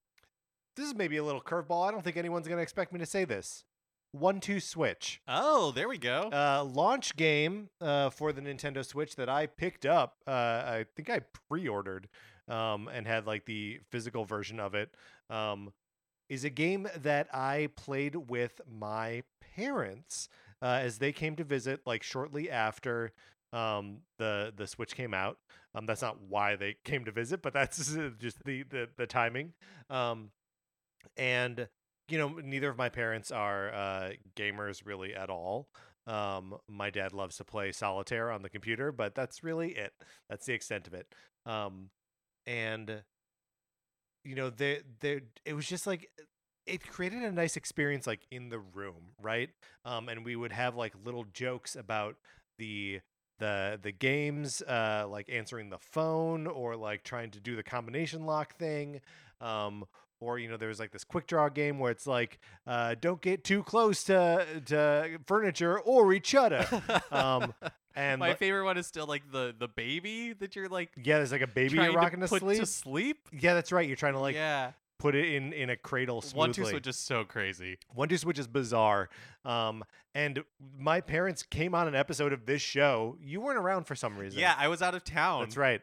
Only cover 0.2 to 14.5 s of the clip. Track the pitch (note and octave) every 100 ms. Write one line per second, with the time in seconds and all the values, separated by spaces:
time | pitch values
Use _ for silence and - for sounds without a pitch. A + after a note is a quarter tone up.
0.2 | _ _ _ _ _ - D4 A#3 F3 D3+
1.2 | D3+ C#3 - F3 D3+ E3+ F#3 G#3+ F3 E3+
2.2 | E3+ E3+ D#3+ E3+ E3 - F3 F3 E3 G3
3.2 | F3+ G#2 - - - _ _ _ _ C#3+
4.2 | F3 G3 G3 G3+ - E3 C3+ E2+ - -
5.2 | - C3 C#4 D4 E3 B2 G#3 A#3 A#2+ C3
6.2 | G#3 C#3+ C#3+ C#3 C#3+ C3 F3+ C4 - D3
7.2 | D#3+ D3 D#3 G3+ G#3 - E3 C#3+ C#3 -
8.2 | D3+ C#3 C#3+ C3+ C#3+ C3+ B2+ C#3+ D3+ -
9.2 | B2 C#3 D3+ - F3 - C3+ E3 B2+ -
10.2 | - C3 A#2+ A#2 C3+ A2+ A2 - D#3 A#3
11.2 | - - - D#3+ E3 G2+ G2 F#2+ G2 -
12.2 | - - - A2+ A2+ G#2 A2+ B2 A2 A2+
13.2 | G#2+ G#2+ - A2 G#2 A2+ - A#2+ A2+ A#2
14.2 | G#2 G#2+ G2